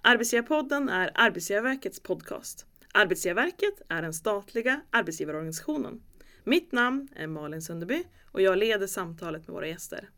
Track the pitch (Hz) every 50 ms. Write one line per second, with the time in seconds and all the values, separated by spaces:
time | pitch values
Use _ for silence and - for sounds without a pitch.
0 | - 226 247 226 233 - - 233 233 - 311 302 285 294 285 285 277 254 180 185
1 | 185 160 - - 226 226 - 175 165 - 202 208 226 262 269 269 - - - -
2 | _ - 185 - - - - - - - - - - _ _ _ - _ - 208
3 | 208 156 180 - - 180 175 214 269 349 349 - 392 415 403 - - - 165 165
4 | 165 160 160 - - 220 208 202 196 - - 233 226 254 262 294 - - - 233
5 | 196 165 160 - 175 151 151 156 160 160 160 - - - 302 294 247 - - -
6 | - - - - - - - - _ - 269 349 339 - - 240 240 247 262 277
7 | 277 269 - - 156 156 156 156 151 147 156 160 160 - 165 165 170 180 262 330
8 | 349 - _ - - - - - 190 190 185 190 214 226 220 202 196 190 - 202
9 | 180 165 165 165 175 165 156 160 160 - 165 - - 156 165 180 - - - -
10 | 208 196 _